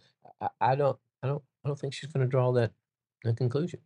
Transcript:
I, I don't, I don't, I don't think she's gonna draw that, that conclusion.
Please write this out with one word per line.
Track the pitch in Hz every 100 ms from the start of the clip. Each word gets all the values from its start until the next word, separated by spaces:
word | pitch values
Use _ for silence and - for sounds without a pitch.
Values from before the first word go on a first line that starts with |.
| _ _ - -
I, | 104 -
I | 113
don't, | 139 139 - _ _
I | 135
don't, | 147 - _
I | 143
don't | -
think | 139
she's | - 143
gonna | 139 127
draw | 135 127
that, | 123 107 - _ _ _ _
that | 117 117
conclusion. | 127 143 180 -